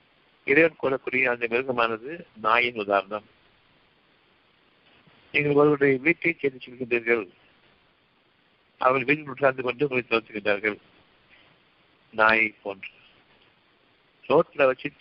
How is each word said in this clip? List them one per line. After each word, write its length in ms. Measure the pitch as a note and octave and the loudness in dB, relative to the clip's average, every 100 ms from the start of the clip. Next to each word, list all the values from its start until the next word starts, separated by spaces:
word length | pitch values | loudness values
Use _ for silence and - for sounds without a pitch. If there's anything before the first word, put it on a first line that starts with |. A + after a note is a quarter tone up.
| _ _ _ _ - | _ _ _ _ 0
இறைவன் 320 | C#3+ D#3+ - | 4 2 0
கூறக்கூடிய 420 | C3+ C3+ - B2+ | -4 -4 -4 -2
அந்த 240 | B2+ A#2+ A#2 | -2 -2 -2
மிருகமானது 800 | A#2 C3+ B2 A2+ A2 B2+ E3+ - G#2+ | -2 -2 -2 -2 -2 -10 -16 -18 -6
நாயின் 340 | A2 A#2 A#2+ A#2+ | 0 2 0 -4
உதாரணம். 500 | G2+ G2 F#2+ G#2 - _ _ _ _ _ _ _ _ _ _ _ _ _ _ _ _ _ _ _ _ | 0 0 0 -8 -12 _ _ _ _ _ _ _ _ _ _ _ _ _ _ _ _ _ _ _ _
நீங்கள் 200 | D3 D3 | -2 2
ஒருவருடைய 460 | C#3+ D3 C#3+ C#3 C3 | 4 4 4 2 2
வீட்டை 360 | D3 E3+ E3+ | 0 -2 -4
தேடி 240 | E3 C#3 C3 | -4 -4 -6
செல்கின்றீர்கள், 720 | - B2 A#2+ A#2+ A#2 A#2 F#2+ _ _ _ _ _ _ _ _ _ _ _ _ _ _ - | -12 -12 -4 -2 0 0 -2 _ _ _ _ _ _ _ _ _ _ _ _ _ _ -2
அவர்கள் 280 | B2+ C3+ B2 | 0 0 0
வீட்டில் 240 | D#3 D3 | -4 -6
உட்கார்ந்து 340 | B2 C#3 C3 | -2 0 0
கொண்டு 240 | B2 A#2+ C#3+ | -4 -4 -2
உங்களை 160 | B2+ - | -2 -2
துரத்துகின்றார்கள். 680 | A2+ A2 G#2+ G#2 G2+ G#2+ G2+ _ _ _ _ _ - _ _ _ _ _ _ _ | -4 -4 -6 -4 -2 -2 -4 _ _ _ _ _ -20 _ _ _ _ _ _ _
நாயை 440 | A2 A2 A2 A2 - | 0 4 4 0 -4
போன்று 280 | G2+ G2 - - _ _ _ _ _ _ _ _ _ _ _ _ - | -12 -12 -16 -20 _ _ _ _ _ _ _ _ _ _ _ _ 0
ரோட்ல 380 | D3 E3+ D3 C3+ | 2 2 0 0
வச்சு 260 | C3 D3 - | 0 -8 -4